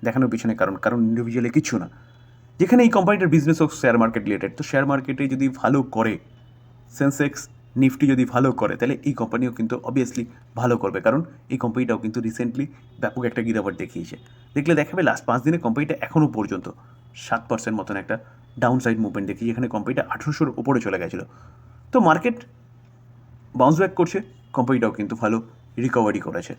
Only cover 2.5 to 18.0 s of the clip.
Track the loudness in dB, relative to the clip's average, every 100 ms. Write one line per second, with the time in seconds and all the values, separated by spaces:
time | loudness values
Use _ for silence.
2.5 | -2 4 8 8 6 4 2 4 4 4
3.5 | 4 2 2 2 4 4 0 -2 -2 -4
4.5 | -6 -2 0 2 0 -2 -4 -2 0 -2
5.5 | 0 2 2 0 0 0 0 -8 -20 -20
6.5 | -20 -20 -20 -20 -2 0 2 -2 -2 -16
7.5 | -20 -10 2 2 4 2 2 2 2 2
8.5 | 2 -2 -2 -2 -2 -4 -4 -4 -2 -2
9.5 | -2 -4 -4 -4 -2 -2 -4 -8 -12 -14
10.5 | -2 0 2 0 0 2 2 -2 -12 -10
11.5 | -4 -4 -2 -2 -2 -2 -4 -6 -4 -6
12.5 | -4 -8 -8 -20 -6 -6 -4 -4 -2 -2
13.5 | -2 -2 -6 -10 -10 -12 -14 -20 -20 -8
14.5 | -4 2 2 4 4 4 0 0 0 2
15.5 | 0 0 -2 -2 -4 0 2 2 0 -4
16.5 | -6 -8 -16 -20 -20 -20 -20 -6 -6 -2
17.5 | -4 -2 -6 -6 -8